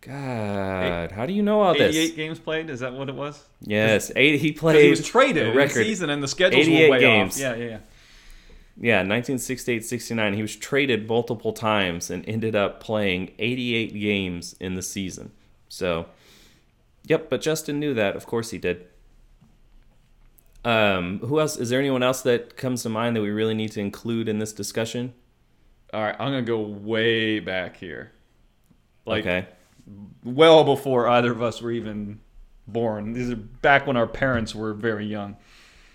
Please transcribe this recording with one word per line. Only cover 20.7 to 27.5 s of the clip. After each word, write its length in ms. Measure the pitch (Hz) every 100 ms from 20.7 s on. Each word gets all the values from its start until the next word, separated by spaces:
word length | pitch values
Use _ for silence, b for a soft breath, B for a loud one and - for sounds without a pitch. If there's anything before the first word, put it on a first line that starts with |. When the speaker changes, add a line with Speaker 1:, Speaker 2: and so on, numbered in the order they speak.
| 113 104 95 87 101
Speaker 1:
who 200 | 117 151
else? 180 | 156 151
Is 120 | 120
there 100 | 127
anyone 240 | 139 131
else 180 | 123 131
that 360 | 131 120 - -
comes 260 | 131 123
to 60 | 117
mind 260 | 110 117 117
that 60 |
we 80 | 104
really 240 | 104 110
need 180 | 110 107
to 80 | 107
include 500 | 101 98 113 117 110
in 80 | 107
this 160 | 107
discussion? 600 | - 107 - 113 123 123 - _ _ _ _ _ _ _
Speaker 2:
All 100 | 107
right, 120 | 107 -
I'm 80 | 127
gonna 160 | 139
go 160 | 117 117
way 800 | 107 104 104 113 113 113 110 107
back 380 | 92